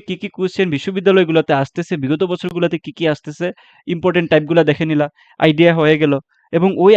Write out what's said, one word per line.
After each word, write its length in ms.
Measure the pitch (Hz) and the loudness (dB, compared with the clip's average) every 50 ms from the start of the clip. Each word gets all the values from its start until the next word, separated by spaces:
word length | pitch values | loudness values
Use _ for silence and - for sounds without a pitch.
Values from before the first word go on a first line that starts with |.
| - | -4
কি 80 | - 185 175 | -6 -10 -10
কি 60 | - 196 - | -10 -12 -8
কোশ্চেন 320 | - 185 185 - - 190 180 147 | -6 -6 -4 -2 -2 -2 -2 -2
বিশ্ববিদ্যালয়গুলোতে 800 | 131 - 202 190 196 175 196 190 190 180 160 165 160 156 - 151 135 | -4 -6 -6 -6 -2 0 2 2 2 2 2 0 0 0 0 0 -2
আসতেছে, 320 | 139 - - - 170 - 151 147 135 | -2 -4 -6 -10 -8 -6 -6 -4 -2
বিগত 180 | 131 156 156 190 175 | -4 -2 -2 -2 -4
বছরগুলোতে 460 | 180 175 - 180 170 175 170 165 170 156 - | -4 -6 -8 -8 -4 -2 -2 -2 -4 -6 -10
কি 80 | 156 - | -10 -8
কি 60 | - 165 160 147 | -4 -2 -2 -2
আসতেছে, 340 | - - 151 151 - 175 180 - _ _ _ _ _ - | -4 -8 -14 -10 -8 -8 -8 -8 _ _ _ _ _ -10
ইম্পর্টেন্ট 400 | - 180 165 151 185 170 180 170 151 | -8 -6 -2 -2 0 0 0 0 2
টাইপগুলা 320 | 165 156 151 151 165 170 156 147 | 2 0 2 2 2 2 2 2
দেখে 160 | 143 - 165 160 | 0 -2 -2 -2
নিলা, 180 | 156 147 147 151 _ _ _ _ _ - | 0 -2 -2 -2 _ _ _ _ _ 0
আইডিয়া 320 | - 160 151 147 170 170 165 165 | 0 2 4 4 4 4 4 2
হয়ে 160 | 156 151 156 151 | 2 2 2 2
গেল। 120 | 156 147 143 139 - _ _ _ _ - - | 2 0 0 -2 -4 _ _ _ _ -4 -2
এবং 160 | 170 175 196 180 - 175 | 0 2 2 2 4 4
ওই 100 | 196 214 | 6 6